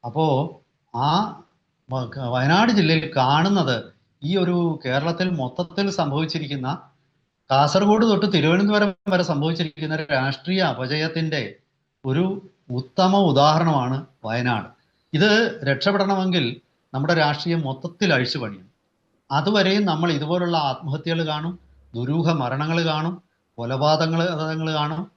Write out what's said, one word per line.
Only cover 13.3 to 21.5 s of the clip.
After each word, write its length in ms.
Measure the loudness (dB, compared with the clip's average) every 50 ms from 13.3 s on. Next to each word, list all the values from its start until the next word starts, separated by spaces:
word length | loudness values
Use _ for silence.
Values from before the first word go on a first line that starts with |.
| 4 6 6 6 6 4 2 2 2 0 0 -2 -4 -4 -6 -10 _ _ -8
വയനാട്. 440 | -6 -4 -2 0 0 -2 -2 -4 -10 -16 _ _ _ _ _ _ _ 0
ഇത് 480 | 2 4 4 4 4 2 0 -2 -4 -2
രക്ഷപ്പെടണമെങ്കിൽ 800 | -2 -2 0 0 0 2 2 2 0 0 0 0 0 0 0 0 -2 -4 -8 _ _ _ _ _ _ -6
നമ്മുടെ 200 | -4 0 0 2
രാഷ്ട്രീയം 460 | 2 2 2 0 -2 -2 -2 -2 -2
മൊത്തത്തിൽ 520 | -2 -4 -6 -8 -10 -14 -6 _ 0 2 2
അഴിച്ചു 260 | 2 0 -2 -4 -6
പണിയണം. 340 | -6 -8 -10 -12 -20 _ _ _ _ _ _ _ _ _ _ _ _ _
അതുവരെയും 540 | -2 0 0 2 2 2 2 2 2 2 2
നമ്മൾ 240 | 0 0 0 0 0 0
ഇതുപോലുള്ള 440 | -2 -2 -2 -2 0 0 0 0
ആത്മഹത്യകൾ 640 | 0 0 -2 -4 -4 -6 -6 -6 -4 -4 -4 -2 -2 -2
കാണും, 320 | -2 -4 -4 -6 -8